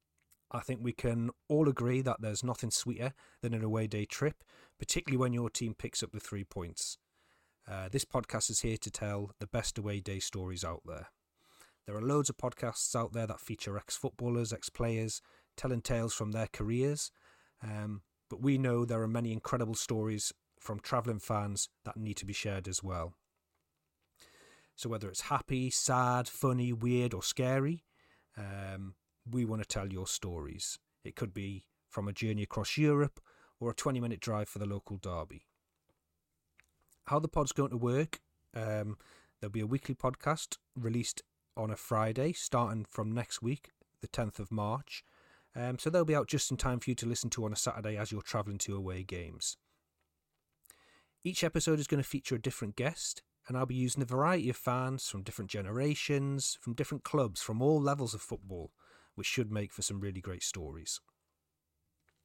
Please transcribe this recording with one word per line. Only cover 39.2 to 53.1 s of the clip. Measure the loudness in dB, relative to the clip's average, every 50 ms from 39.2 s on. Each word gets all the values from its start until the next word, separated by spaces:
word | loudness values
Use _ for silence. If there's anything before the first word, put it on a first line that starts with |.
| -20 _ _ _
there'll | -8 -4
be | -2 0
a | 0 0
weekly | 0 0 0 -2 -2
podcast | 0 0 0 0 0 0 0 0 0 -2 -6 -10 -12 _ _ _
released | -4 -2 0 2 2 0 0 -4 -6 -10 _ _ _ _ _ _ -4
on | -2 -2
a | -2
Friday, | -4 -2 0 2 4 4 4 4 2 2 2
starting | 2 0 -2 0 2 4 4 4 2 0 -4 -4
from | -4 -2 -2 0
next | 0 0 -2 -2 -4 -2
week, | 0 0 0 -2 -4 -10 _ _ _ _ _ _
the | -12 -6
tenth | -2 -2 -2 -2 -2 -6
of | -6 -4 -2
March. | 0 0 2 0 -2 -4 -8 -12 -14 -14 _ _ _ _ -20 -20 -20 _ _ -8
Um, | -4 -2 -2 -2 -2
so | 0 2
they'll | 4 6 6
be | 6 6
out | 4 4 2
just | 2 0 2 0
in | 0 2
time | 2 2 2 2
for | 0 0
you | 0
to | 0 0 0
listen | 0 0 -2 -2
to | -2 0 0
on | 0
a | 0 0
Saturday | 0 -2 -2 -2 -2 -2 -2 -2
as | -2 -2
you're | -2 -4
travelling | -4 -2 -2 -2 0 -2 -2 -2
to | -2 -2 -2 -2
away | -2 -2 -4 -4 -6
games. | -6 -6 -6 -6 -8 -8 -6 -6 -6 -6 -8 _ _ _ _ _ _ _ _ _ _ _ _ _ _ _ _ _ _ _ _ _ -20 -20 -20 _ _ -20 _ _ _ _ _ -4
Each | -2 0 2 2
episode | 2 4 4 4 6 4 4
is | 4 4
gonna | 2 2 2
feature | 2 -2 -4 -2 0 -2
a | 0
different | 0 -2 -2 -2 -4 -4 -2
guest, | 0 0 0 0 -2 -4 -6